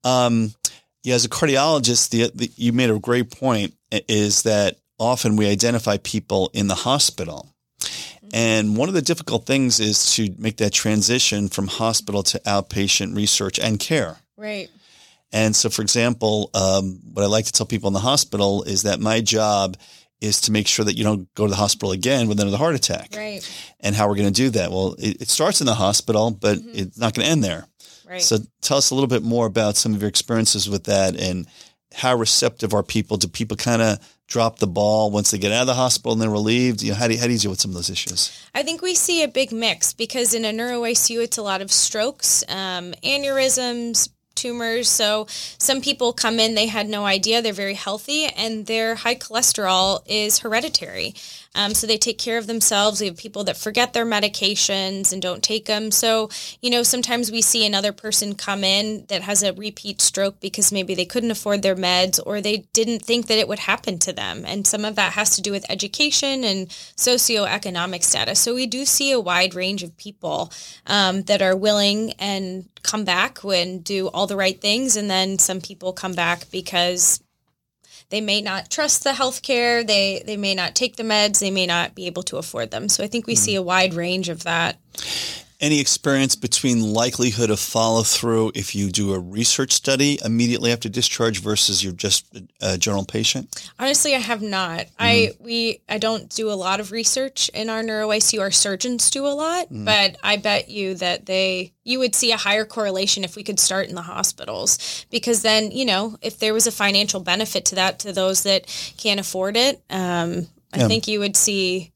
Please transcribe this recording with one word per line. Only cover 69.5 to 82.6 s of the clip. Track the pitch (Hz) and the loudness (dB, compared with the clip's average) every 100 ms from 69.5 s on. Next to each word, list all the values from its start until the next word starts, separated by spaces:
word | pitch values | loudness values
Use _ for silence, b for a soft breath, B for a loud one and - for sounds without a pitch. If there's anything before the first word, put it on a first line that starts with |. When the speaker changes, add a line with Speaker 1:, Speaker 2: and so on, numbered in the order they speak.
Speaker 2:
range | 180 185 196 | 0 -4 -4
of | 175 - | -8 -14
people, | 208 - 170 147 160 B B B - | -20 -10 -6 -4 -6 B B B -2
um, | 202 190 190 | 2 2 0
that | 196 202 | 0 2
are | 190 190 | 4 2
willing | 208 208 202 208 220 - | 2 2 2 0 -4 -6
and | 196 196 190 190 180 - | -4 -4 -6 -8 -12 -8
come | - 214 | -6 -4
back | 196 180 214 - | 0 0 0 -4
and | 202 185 175 185 | -2 0 0 -6
do | 165 196 190 | -4 -4 -2
all | 165 196 | -2 -2
the | 202 | 0
right | 190 190 | 0 0
things. | 208 214 262 220 | 0 0 0 0
And | 208 | 0
then | 190 190 190 | 0 0 2
some | - 185 | 0 0
people | 165 185 185 | -8 -8 -6
come | 185 185 | -6 -6
back | 175 170 175 - | -2 0 0 -4
because | 185 180 180 175 180 - - _ _ _ _ _ _ B B B | -10 -4 0 0 2 2 2 _ _ _ _ _ _ B B B
they | 208 | -4
may | 214 202 | 0 -2
not | 208 190 190 | -2 -6 -6
trust | - 302 - | -4 0 2
the | 277 | 0
healthcare, | 269 262 254 - 247 240 233 226 | 0 -2 -2 -2 0 2 2 2
they, | 208 196 190 | 2 2 -2
they | - 208 | -6 -4
may | 202 | -2
not | 190 175 | 0 0
take | - 247 - | 0 -2 -2
the | |
meds, | 226 214 208 202 | 0 4 4 2
they | 202 | 0
may | 190 180 | 0 0
not | 170 165 | 0 -2
be | - 180 | -6 -8
able | 170 | -6
to | 180 - | -6 -8
afford | 165 - | -8 -6